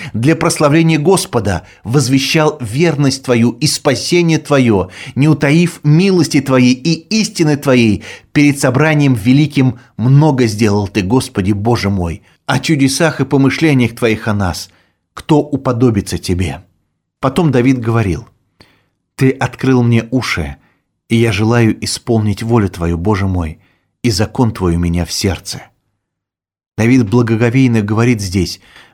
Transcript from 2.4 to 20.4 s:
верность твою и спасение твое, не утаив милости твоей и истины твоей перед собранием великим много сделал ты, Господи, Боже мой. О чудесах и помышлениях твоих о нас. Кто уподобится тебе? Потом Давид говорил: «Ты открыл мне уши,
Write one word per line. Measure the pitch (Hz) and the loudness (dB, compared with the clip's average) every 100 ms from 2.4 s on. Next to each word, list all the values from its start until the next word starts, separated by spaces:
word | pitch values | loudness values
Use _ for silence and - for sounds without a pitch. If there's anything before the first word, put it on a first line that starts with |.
| 156 151 | 0 -2
верность | 117 127 170 143 139 135 - | -6 -2 0 0 -2 -2 0
твою | 120 117 | 2 2
и | - 147 | 0 -4
спасение | - 147 127 - 175 170 156 | -2 -2 -2 0 0 2 0
твое, | - 139 120 98 92 - - 123 | 2 2 4 2 -2 -10 -8 0
не | 151 | 2
утаив | 143 143 160 175 - | 2 2 2 0 0
милости | 147 156 196 180 143 147 | 2 2 4 2 2 0
твоей | 131 131 123 | 0 2 2
и | 127 - - - 220 | 2 -2 -4 -4 -4
истины | 202 - 151 143 | -2 0 0 0
твоей | 143 127 113 95 - - _ | 2 2 2 0 -6 -20 _
перед | 151 147 139 | 2 2 2
собранием | 135 127 156 151 143 | 0 2 2 2 2
великим | 117 110 139 147 139 131 - - - | 2 2 2 2 2 0 -2 -10 -4
много | 120 139 156 127 117 | 2 4 4 2 0
сделал | 104 107 104 95 | 0 0 0 -2
ты, | 110 | -4
Господи, | 92 127 - - 95 | 0 -2 -2 -2 -2
Боже | 101 110 117 98 | -2 -2 -2 -2
мой. | 98 85 82 _ _ - | -2 -4 -8 _ _ -6
О | 135 | -4
чудесах | 165 147 135 135 160 - | -2 0 0 0 -2 -2
и | 139 | -2
помышлениях | 139 135 135 160 131 117 | 0 0 0 0 2 0
твоих | - 117 107 117 | 0 -2 -2 -2
о | |
нас. | 101 92 85 - _ _ _ _ | -2 -2 -4 -12 _ _ _ _
Кто | - - 147 | -10 0 0
уподобится | 147 135 135 117 123 98 - 87 | 0 -4 -4 0 0 0 -4 -6
тебе? | - 90 87 71 - _ _ _ _ _ | -4 -4 -4 -8 -16 _ _ _ _ _
Потом | 135 185 165 | -2 0 2
Давид | 123 127 127 | 2 2 0
говорил: | 113 113 101 73 - _ _ _ _ _ _ _ _ - | 0 0 -2 -4 -10 _ _ _ _ _ _ _ _ -2
«Ты | 131 | -2
открыл | 131 120 - 131 127 | 0 -6 -2 0 2
мне | 120 117 113 | 2 0 0
уши, | 131 - - | -4 -4 -6